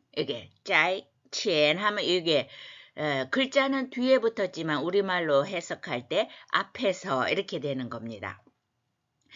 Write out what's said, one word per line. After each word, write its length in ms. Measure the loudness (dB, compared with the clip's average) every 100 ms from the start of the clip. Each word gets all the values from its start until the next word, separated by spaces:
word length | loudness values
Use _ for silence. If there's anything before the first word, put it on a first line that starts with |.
| _ -6
이게 340 | -4 -6 -12 _
짜이, 420 | 0 2 4 0 -6 _ _
첸 480 | -4 0 4 4 4
하면 260 | 0 0
이게, 440 | 0 2 2 2 0 -10 -20 -20 -16 -6
에, 320 | -2 -2 0
글자는 600 | 0 0 2 2 0 -4
뒤에 280 | -2 4 4
붙었지만 640 | 4 0 -2 -2 -2 0
우리말로 640 | 2 0 2 0 4 4 4
해석할 600 | -4 -6 -10 -6 -6 -2
때 200 | -2 -2 -8 -2
앞에서 800 | -2 -2 -2 -2 -2 -2 0 0
이렇게 320 | 0 -2 -6
되는 280 | -4 -4 -6
겁니다. 540 | -8 -10 -10 -10 -12 _ _ _ _ _ _ _ _ _